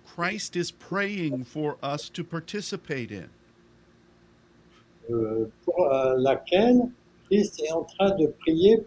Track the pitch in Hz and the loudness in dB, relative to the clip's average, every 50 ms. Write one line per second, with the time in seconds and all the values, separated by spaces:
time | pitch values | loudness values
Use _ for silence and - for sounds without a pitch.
0 | _ - - 170 170 185 214 214 - - - 180 165 - - - - - 180 196 | _ -14 -8 -6 -4 -4 -4 -6 -8 -6 -4 -4 -4 -6 -8 -14 -10 -6 -4 -2
1 | 202 202 208 190 165 147 135 131 123 - - 151 151 147 135 - - 139 143 147 | -2 -2 -4 -4 -4 -4 -4 -6 -8 -8 -6 -4 -4 -4 -4 -6 -6 -6 -6 -6
2 | - - - 180 170 - 170 165 165 - 208 208 - - 202 185 - - 147 131 | -8 -10 -10 -10 -10 -8 -8 -10 -8 -8 -10 -10 -8 -8 -10 -10 -8 -8 -8 -8
3 | 117 104 104 95 71 - _ _ _ _ _ _ _ _ _ _ _ _ _ _ | -8 -10 -12 -14 -14 -16 _ _ _ _ _ _ _ _ _ _ _ _ _ _
4 | _ _ _ _ _ _ _ _ _ _ _ _ _ _ _ _ _ _ _ _ | _ _ _ _ _ _ _ _ _ _ _ _ _ _ _ _ _ _ _ _
5 | 117 117 117 117 110 107 110 113 113 - - _ - - - 180 175 139 135 135 | -8 -4 -4 -2 -2 -2 -2 -4 -4 -6 -8 _ -6 -2 0 0 2 2 2 2
6 | 131 131 131 127 131 135 127 - - - 175 190 226 247 247 247 240 - - _ | 2 2 2 2 2 2 0 0 -2 0 2 4 6 6 6 4 4 0 -6 _
7 | _ _ _ _ _ - 196 208 202 - - - 151 156 165 165 151 - - - | _ _ _ _ _ 0 2 2 2 0 -2 -6 -4 -4 -4 -4 -6 -6 -2 0
8 | 196 196 - 160 151 147 - - - 165 160 160 185 208 226 220 - | 0 2 2 2 2 0 0 -2 -2 0 2 6 6 6 6 4 2